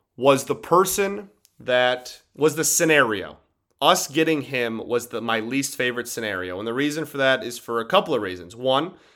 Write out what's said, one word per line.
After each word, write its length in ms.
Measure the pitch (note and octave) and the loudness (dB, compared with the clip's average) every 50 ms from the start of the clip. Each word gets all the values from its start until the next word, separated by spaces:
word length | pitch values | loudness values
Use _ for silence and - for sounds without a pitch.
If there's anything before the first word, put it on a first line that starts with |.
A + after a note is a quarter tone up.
| _ _ _ | _ _ _
was 280 | A#2+ B2 C#3 C#3 C3 C3+ | 2 4 6 6 4 2
the 100 | - C3 | -4 -6
person 760 | - - - E3 F3+ F#3+ F#3+ - G3+ G3 G3 G3+ G#3 G3+ - _ _ _ _ _ - | -6 0 4 4 4 4 4 0 -2 -2 -2 -4 -8 -10 -14 _ _ _ _ _ -10
that 600 | A#2 B2 B2 B2 B2 B2 B2+ B2+ - - - - _ _ _ | -2 0 2 4 4 2 2 -2 -6 -14 -18 -20 _ _ _
was 220 | - D3 D#3 C#3+ | 0 0 2 2
the 80 | D#3+ D3+ | 0 -2
scenario. 720 | - - - E3+ D#3+ D#3 D3 C3 A2+ G#2 F#2+ E2+ D2+ - - _ _ _ _ _ _ _ _ | 0 0 2 4 4 6 4 4 4 0 -4 -6 -10 -14 -18 _ _ _ _ _ _ _ _
Us 280 | C3+ D#3+ F#3 F3+ - - | 4 4 4 4 0 -2
getting 340 | C3+ D#3+ D#3+ D#3+ D#3 C#3+ | 0 2 2 2 2 0
him 400 | B2+ A#2+ C3 B2 A#2+ A#2 A2+ A2 - | -2 -4 -4 -2 -2 -2 -4 -6 -4
was 220 | - A#2+ A#2+ A#2 | -2 -2 -2 -2
the, 140 | - A#2 A2 | -4 -8 -6
my 180 | A2+ A#2 A2+ A2 | -2 -2 -2 -2
least 380 | G#2+ A#2 C3 C#3 C3+ - - | -2 -2 -4 -4 -4 -4 -4
favorite 320 | - B2+ B2 A#2 B2 A#2+ A#2+ | -4 -2 -2 -2 -4 -8 -8
scenario. 500 | - A#2+ A2+ G#2+ G2 F#2 F2+ F2+ F2+ F#2+ | -8 -6 -6 -4 -4 -6 -6 -6 -8 -6
And 80 | A2 | -6
the 80 | A2+ A#2 | -4 -2
reason 300 | C3 C#3+ D3 D3 D#3+ D3+ | -2 -2 -2 -4 -6 -8
for 120 | C#3 - C#3 | -8 -4 0
that 260 | C3+ C3 C3 - F2+ | 2 2 2 2 -2
is 140 | A#2+ A#2 - | -8 -10 -10
for 220 | - - A#2 A#2 | -8 -4 -4 -4
a 60 | A2+ | -2
couple 260 | - F3+ G3+ - F3+ | 2 2 2 2 2
of 80 | C#3 A2+ | -2 -2
reasons. 360 | G#2 F#2 F#2 F2+ E2 - A2 | -2 -4 -6 -8 -12 -16 -14
One, 380 | A#2 B2+ C3 C3 C#3 D#3+ F#3 - - _ _ _ | -4 -2 0 2 2 0 -2 -8 -16 _ _ _